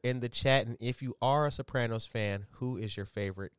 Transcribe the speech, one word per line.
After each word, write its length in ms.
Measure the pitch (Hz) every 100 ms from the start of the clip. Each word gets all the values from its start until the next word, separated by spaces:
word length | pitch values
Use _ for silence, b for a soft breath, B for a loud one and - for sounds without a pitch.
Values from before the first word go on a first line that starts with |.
in 180 | 123 127
the 80 | 120
chat? 360 | - 135 135 113
And 120 | 120
if 220 | 117 123
you 160 | 131 -
are 240 | 123 143 147
a 40 |
Sopranos 540 | - 135 131 117 113 -
fan, 400 | 117 104 101 101
who 260 | - 127 120
is 180 | 107 101
your 100 | 95
favorite 440 | - 98 95 98